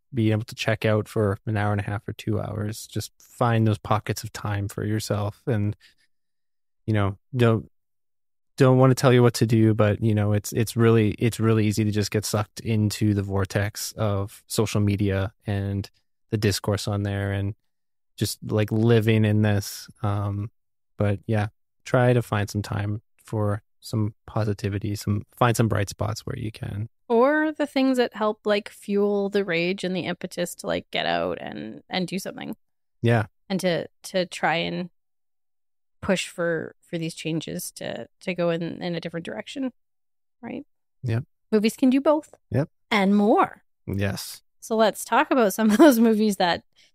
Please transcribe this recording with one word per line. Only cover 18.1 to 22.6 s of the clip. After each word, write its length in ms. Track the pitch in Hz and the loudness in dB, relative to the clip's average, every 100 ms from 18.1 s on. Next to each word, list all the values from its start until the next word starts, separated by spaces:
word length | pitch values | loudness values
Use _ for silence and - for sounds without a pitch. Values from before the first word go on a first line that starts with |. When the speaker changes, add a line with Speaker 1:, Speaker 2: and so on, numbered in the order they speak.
| - | -4
Speaker 1:
just, 220 | 104 - 123 | -4 -4 -2
like, 200 | 107 107 | 0 0
living 540 | 110 117 117 110 110 107 | 2 4 4 4 4 4
in 160 | 107 | 4
this. 460 | 107 101 - - - - | 2 0 -4 -10 -18 -6
Um, 480 | 104 101 101 101 101 _ _ _ _ - | -4 -2 -4 -6 -8 _ _ _ _ -2
but 220 | 104 98 - | -2 -2 -2
yeah, 200 | 110 101 - _ _ - | -2 -2 -6 _ _ -2
try 280 | 131 123 | 2 4
to 80 | 123 | 4
find 280 | - 104 101 | 0 -2 -2
some 120 | 104 | -4